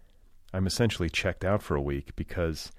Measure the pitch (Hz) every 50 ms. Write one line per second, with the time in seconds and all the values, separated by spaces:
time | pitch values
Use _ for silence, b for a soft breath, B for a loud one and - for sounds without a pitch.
0 | b b b b b b b - - - - 92 95 90 - - 120 107 - -
1 | 87 80 - - - 92 85 - - 92 101 107 - - 80 71 69 71 71 69
2 | - - - - - - - 92 85 82 78 - - - b